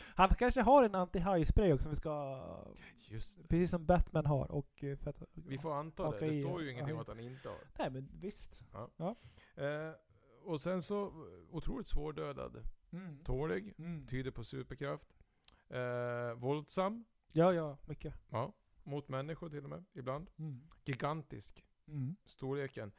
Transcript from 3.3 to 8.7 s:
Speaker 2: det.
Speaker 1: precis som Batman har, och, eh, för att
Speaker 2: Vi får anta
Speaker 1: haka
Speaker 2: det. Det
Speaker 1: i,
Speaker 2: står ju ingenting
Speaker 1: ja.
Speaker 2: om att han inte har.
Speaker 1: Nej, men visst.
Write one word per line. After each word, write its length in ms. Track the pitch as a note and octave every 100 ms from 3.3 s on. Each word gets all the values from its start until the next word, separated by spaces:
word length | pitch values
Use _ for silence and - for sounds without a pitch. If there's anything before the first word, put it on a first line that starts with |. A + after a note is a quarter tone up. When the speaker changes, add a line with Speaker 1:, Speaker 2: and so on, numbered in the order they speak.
| -
Speaker 2:
det. 60 | D#3
Speaker 1:
precis 220 | E3 F3
som 160 | E3+ D#3
Batman 400 | F3 - D#3+ C#3+
har, 240 | C#3+ C#3
och, 320 | D3 - -
eh, 120 | C#3 C#3
för 140 | -
att 120 | C#3+ -
Speaker 2:
Vi 260 | - D#3+ C3+
får 160 | D#3+
anta 280 | C#3+ D#3+ D#3
Speaker 1:
haka 140 | E3 -
Speaker 2:
det. 80 | D#3
Det 100 | D3+
Speaker 1:
i, 60 |
Speaker 2:
står 200 | C#3 C#3
ju 80 | D3
ingenting 160 | B2 C#3
Speaker 1:
ja. 60 |
Speaker 2:
om 60 | D#3
att 80 | -
han 120 | A2
inte 280 | A#2+ C3 A#2+
har. 100 | - - -
Speaker 1:
Nej, 120 | D#3
men 180 | C3 C3+ D#2+
visst. 440 | F#3 - - - -